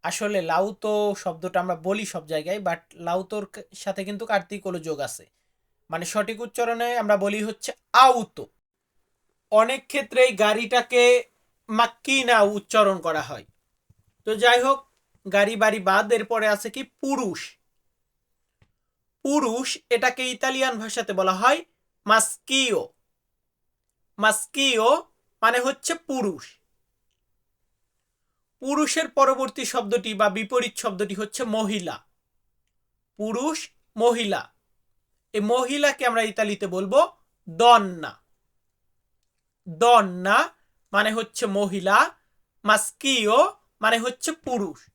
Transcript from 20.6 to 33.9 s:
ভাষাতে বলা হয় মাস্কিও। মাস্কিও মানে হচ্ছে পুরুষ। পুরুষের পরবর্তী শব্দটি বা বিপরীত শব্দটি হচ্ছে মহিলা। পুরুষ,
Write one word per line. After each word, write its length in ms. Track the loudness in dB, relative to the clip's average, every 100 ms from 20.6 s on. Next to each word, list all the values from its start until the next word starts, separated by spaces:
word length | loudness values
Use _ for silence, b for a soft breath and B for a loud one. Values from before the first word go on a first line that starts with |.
| -4 -4
ভাষাতে 340 | -8 -8 -6
বলা 200 | -2 -2
হয় 320 | 2 2 0 -4 _ _ _ 2
মাস্কিও। 840 | 2 2 -6 -4 -2 0 -2 -4 _ _ _ _ _ _ _ _ _ _ _ _ 0
মাস্কিও 840 | 2 2 -6 0 0 4 4 2 -2 _ _ _
মানে 180 | 0 2
হচ্ছে 360 | -2 -4 -6 -8
পুরুষ। 640 | -6 -4 -4 -6 -16 _ _ _ _ _ _ _ _ _ _ _ _ _ _ _ _ _ _ _ _ _
পুরুষের 480 | -4 0 0 -2 -2
পরবর্তী 580 | 2 2 2 -4 -6 -6
শব্দটি 480 | -6 -2 -4 -4
বা 160 | 0 0
বিপরীত 480 | 0 -4 -2 -2 -6
শব্দটি 380 | -8 -6 -6 -6
হচ্ছে 280 | -8 -8
মহিলা। 640 | -4 -4 -2 -4 -6 -12 _ _ _ _ _ _ _ _ _ _ _ -10
পুরুষ, 520 | -6 -4 -4 -6 -12 _ _